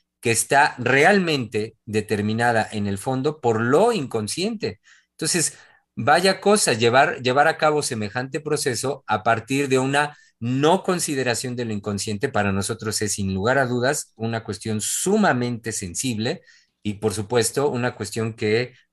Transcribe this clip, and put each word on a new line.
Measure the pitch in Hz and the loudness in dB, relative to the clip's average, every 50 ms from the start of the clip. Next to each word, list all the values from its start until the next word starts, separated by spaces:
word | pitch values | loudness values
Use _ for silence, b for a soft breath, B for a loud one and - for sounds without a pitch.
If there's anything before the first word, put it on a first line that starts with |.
| b b _ _ | b b _ _
que | - 120 | -2 0
está | 113 - - - 143 139 147 147 - - | 0 0 0 2 4 4 4 4 2 -2
realmente | 120 120 131 135 151 185 208 196 180 165 151 135 120 101 - 107 107 113 - _ _ | 0 2 4 6 6 6 6 4 2 0 -2 -2 -4 -4 -4 -6 -6 -6 -10 _ _
determinada | - 101 107 104 - 113 101 101 107 110 113 120 120 117 110 104 - | -4 -4 -4 -2 -2 -2 -2 0 0 0 2 2 2 2 2 0 -2
en | - 104 101 101 | -4 -4 -4 -4
el | 98 98 | -4 -4
fondo | - 135 131 131 131 151 151 - | -4 -4 -2 -2 -2 -2 -4 -2
por | - 120 110 110 | 0 0 2 2
lo | 117 120 131 165 208 240 233 | 2 4 4 4 4 4 2
inconsciente. | 185 139 120 - 113 107 101 - - 180 226 240 208 - 110 95 - b b b b b b | 0 -2 -4 -4 -4 -4 -4 -4 -4 -4 -4 -4 -4 -6 -8 -8 -10 b b b b b b
Entonces, | _ - 160 156 - 175 147 - B B B B B B B B _ | _ -6 -4 -2 0 0 -2 -2 B B B B B B B B _
vaya | - 120 135 151 175 180 190 190 185 | -2 2 4 4 4 4 2 0 2
cosa, | - 196 208 208 - - 123 | 2 2 4 4 4 2 2
llevar, | 110 117 117 120 131 147 170 165 - | 2 4 4 6 6 4 4 2 -2
llevar | 120 127 127 143 147 160 | -2 0 2 4 4 2
a | 156 - | 2 2
cabo | 160 156 151 147 143 | 2 2 2 2 0
semejante | - 123 110 107 101 - 127 127 131 131 156 | -2 -4 -6 -6 -6 -6 -6 -8 -6 -8 -8
proceso | 151 151 151 - - 139 120 107 - 131 143 - _ | -6 -4 -4 -2 -2 -2 -2 -2 -2 -4 -6 -6 _
a | - 110 104 | -4 -4 0
partir | - 117 113 113 113 - 135 139 143 135 | 2 2 2 2 0 -2 -2 -2 0 2
de | 131 131 | 2 2
una | 131 135 139 143 147 147 147 B B B B B | 2 2 2 0 0 -2 -4 B B B B B
no | 117 120 127 135 147 156 175 190 | -6 -4 0 2 4 4 4 4
consideración | - - 185 175 - - 147 135 123 123 - - - 123 123 | 2 0 -2 -2 -2 -4 -2 -2 -2 -2 -2 -2 -4 -6 -6
de | 120 120 | -6 -6
lo | 113 107 | -4 -6
inconsciente | 101 101 107 101 98 - 113 104 101 - 139 | -6 -4 -4 -4 -4 -4 -6 -4 -4 -4 -2
para | - 104 101 101 | 0 0 0 2
nosotros | 95 98 98 - 113 - 107 110 104 - | 0 0 -2 -4 -6 -6 -6 -6 -4 -2
es, | 107 101 - | -2 -4 -4
sin | - 98 95 95 | -4 -4 -4 -2
lugar | 95 98 120 131 139 | 0 0 2 2 2
a | 131 120 | 2 0
dudas, | 123 123 120 131 - - - - _ | 0 0 0 0 -2 -2 -6 -10 _
una | - 110 113 117 110 - | -8 -6 -4 -4 -4 -6
cuestión | - 98 - - 113 107 107 | -8 -10 -8 -6 -4 -4 -4
sumamente | - - - - - 185 202 220 202 170 135 123 123 123 120 110 - 117 | -4 -4 -4 -4 -2 0 2 2 4 2 2 2 0 -2 -4 -6 -8 -8
sensible | 104 - 104 87 87 - - 131 113 104 110 127 175 - b b b b b b b _ | -8 -8 -8 -8 -6 -6 -4 -4 -4 -2 -2 -4 -4 -6 b b b b b b b _
y, | - 104 101 | -8 -8 -6
por | 101 110 107 98 | -2 -2 -2 -2
supuesto, | 107 101 95 123 120 110 - - 139 139 147 | -4 -4 -2 0 0 0 0 0 0 0 0
una | 127 123 123 123 - | 0 -2 -4 -4 -4
cuestión | - 107 - - 117 110 113 110 | -6 -8 -8 -6 -4 -4 -4 -4
que | - 113 107 107 117 127 123 b b b b | -4 -2 0 0 0 0 -2 b b b b